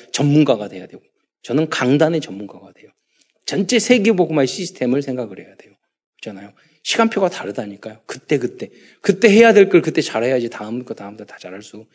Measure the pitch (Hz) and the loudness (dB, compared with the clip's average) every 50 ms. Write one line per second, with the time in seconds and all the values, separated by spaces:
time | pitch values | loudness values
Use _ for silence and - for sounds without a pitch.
0 | - _ - - 143 143 143 151 151 139 127 104 104 98 101 92 90 - - - | -14 _ -4 -2 0 2 4 4 4 2 2 -2 -4 -8 -12 -14 -18 -18 -20 -20
1 | _ _ _ _ _ _ _ _ - - 117 143 160 156 - - 143 123 135 147 | _ _ _ _ _ _ _ _ -10 -4 -2 -2 -2 -2 -4 -2 0 2 2 4
2 | 156 156 170 160 - - 95 98 104 98 - - - 101 _ _ - - _ _ | 2 2 0 -2 -6 -8 -10 -14 -14 -16 -18 -20 -20 -20 _ _ -20 -20 _ _
3 | _ _ _ _ _ _ _ _ _ - - - 196 180 - 233 - - 247 240 | _ _ _ _ _ _ _ _ _ -6 -4 -4 -2 0 0 0 4 4 4 4
4 | 196 220 220 180 175 156 160 151 135 131 - - 185 165 - - 131 123 127 143 | 4 4 2 2 0 0 2 0 0 0 -2 -6 -10 -10 -8 -6 -4 -2 -2 -2
5 | 143 143 127 127 120 104 98 - - - - - - _ _ _ _ _ _ _ | -2 -4 -6 -8 -8 -10 -12 -16 -20 -20 -20 -20 -20 _ _ _ _ _ _ _
6 | _ _ _ _ - 113 101 98 101 101 - _ _ _ _ _ - - - - | _ _ _ _ -16 -16 -14 -14 -16 -20 -20 _ _ _ _ _ -10 -4 -2 0
7 | 226 220 - - 196 175 170 - - 98 101 - 110 104 98 98 - 110 110 110 | 0 0 0 0 -2 -2 -2 -6 -10 -10 -8 -10 -10 -12 -12 -14 -16 -18 -18 -18
8 | _ - - 131 - - 151 135 123 120 - - - - _ _ - _ _ _ | _ -16 -16 -14 -6 -4 -2 -2 -2 -4 -8 -10 -16 -16 _ _ -20 _ _ _
9 | - - 185 - - 220 196 214 233 226 214 208 196 190 - 170 156 160 143 143 | 0 0 2 4 4 6 8 8 8 8 8 8 6 6 6 4 2 2 -2 -4
10 | 139 - - 113 117 123 131 127 120 117 - - 107 107 113 123 123 - 113 - | -4 -2 -4 -2 -2 0 0 0 -2 -4 -8 -10 -10 -10 -10 -10 -10 -10 -14 -14
11 | 101 101 107 110 104 - - - - 90 92 98 107 - - 107 113 _ _ | -14 -16 -16 -18 -18 -20 -20 -20 -18 -18 -16 -18 -18 -18 -20 -20 -20 _ _